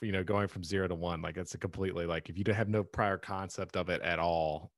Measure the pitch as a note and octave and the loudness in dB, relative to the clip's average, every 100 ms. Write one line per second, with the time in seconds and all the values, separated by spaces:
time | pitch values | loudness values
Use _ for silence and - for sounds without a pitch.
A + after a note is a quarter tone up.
0 | A2 F#2+ F2+ G2+ G2+ F#2+ E2 F#2+ F#2 E2+ | 0 0 2 2 2 -2 -2 0 2 0
1 | F2 E2 E2+ E2+ F2 - F2+ F#2 F#2+ F2 | -2 -2 -4 -6 -8 -6 -6 -2 -2 0
2 | E2+ E2 - F2 G2+ G#2+ G#2 G#2+ F#2+ - | 0 -2 -2 0 2 2 2 2 0 2
3 | G#2 F#2 - F#2+ F#2+ - F#2 F#2+ F2 F2 | 2 2 -2 -6 -6 -6 -4 -2 0 0
4 | E2+ E2 E2+ E2 D#2+ D2+ - | 2 2 2 2 0 -2 -8